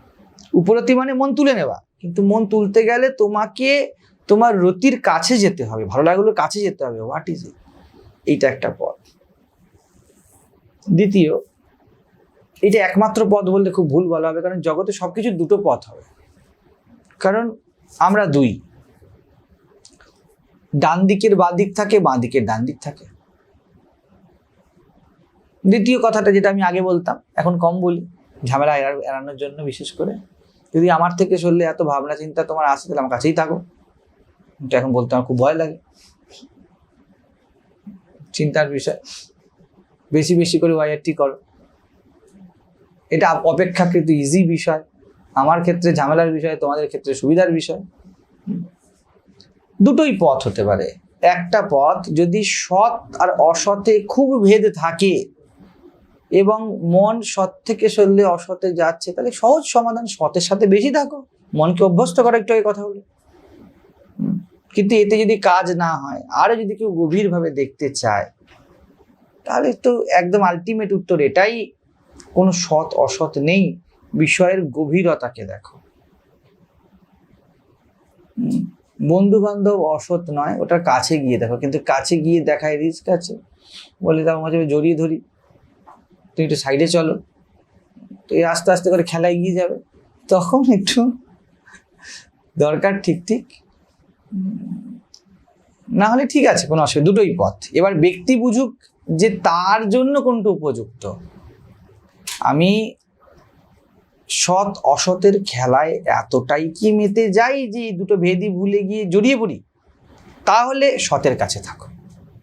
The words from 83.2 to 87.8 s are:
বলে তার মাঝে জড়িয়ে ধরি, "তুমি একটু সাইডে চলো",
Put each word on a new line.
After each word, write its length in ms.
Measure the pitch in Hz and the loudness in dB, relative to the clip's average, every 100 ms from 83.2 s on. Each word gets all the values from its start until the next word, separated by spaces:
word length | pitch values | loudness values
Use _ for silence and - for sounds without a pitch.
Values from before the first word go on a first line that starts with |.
| 175 - _ _ _ - - _ | -4 -16 _ _ _ -20 -20 _
বলে 220 | 170 160 | -2 0
তার 140 | 160 160 | 0 -2
মাঝে 280 | 160 165 160 | -2 -2 0
জড়িয়ে 300 | 147 156 165 | 0 0 0
ধরি, 200 | 165 156 - _ _ _ _ _ _ - _ _ _ - | -2 -4 -10 _ _ _ _ _ _ -20 _ _ _ -6
"তুমি 60 | |
একটু 140 | 160 139 | -2 -2
সাইডে 320 | 139 139 160 | -2 0 2
চলো", 340 | 170 160 - - _ _ _ _ _ | 2 0 -4 -10 _ _ _ _ _